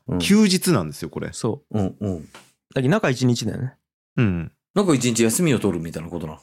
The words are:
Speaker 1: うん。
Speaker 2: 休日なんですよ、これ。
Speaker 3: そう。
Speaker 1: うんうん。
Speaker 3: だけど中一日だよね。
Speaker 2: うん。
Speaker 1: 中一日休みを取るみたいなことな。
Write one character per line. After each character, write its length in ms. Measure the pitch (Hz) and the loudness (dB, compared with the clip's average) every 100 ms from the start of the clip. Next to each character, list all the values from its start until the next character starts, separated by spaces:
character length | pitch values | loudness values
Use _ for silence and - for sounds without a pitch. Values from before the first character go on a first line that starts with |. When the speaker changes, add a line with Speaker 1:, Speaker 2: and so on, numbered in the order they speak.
| - | -6
Speaker 1:
う 100 | 87 | -2
ん。 20 | |
Speaker 2:
休 240 | 165 208 | 2 4
日 260 | 208 180 180 | 4 2 2
な 140 | 135 | 0
ん 40 | 78 | 0
で 60 | |
す 80 | 73 | -8
よ、 80 | 82 | -10
こ 80 | - | -8
れ。 120 | 80 | -8
Speaker 3:
そ 320 | - 113 - - | -6 -4 -4 -4
う。 60 | 107 | -2
Speaker 1:
う 40 | |
ん 140 | 95 - | -2 -2
う 120 | 104 | -6
ん。 180 | 85 - - - _ _ | -6 -8 -20 -20 _ _
Speaker 3:
だ 80 | 139 | -2
け 0 | |
ど 60 | 131 | 2
中 220 | 214 170 | 2 2
一 160 | 120 127 | 2 2
日 200 | 120 107 | 0 -2
だ 60 | |
よ 100 | 85 | -6
ね。 120 | 127 - _ _ _ - | -8 -10 _ _ _ 0
Speaker 2:
う 40 | |
ん。 300 | 110 85 80 - _ | 0 0 -6 -14 _
Speaker 1:
中 200 | 196 190 | 0 2
一 100 | 135 | 2
日 180 | 123 117 | 2 2
休 180 | 113 113 | 2 2
み 100 | 170 | 2
を 60 | 110 | 2
取 180 | 104 85 | 0 -2
る 80 | |
み 80 | 82 | -4
た 80 | 80 | -10
い 20 | |
な 60 | 80 | -10
こ 100 | 85 | -10
と 80 | 80 | -10
な。 140 | 78 | -12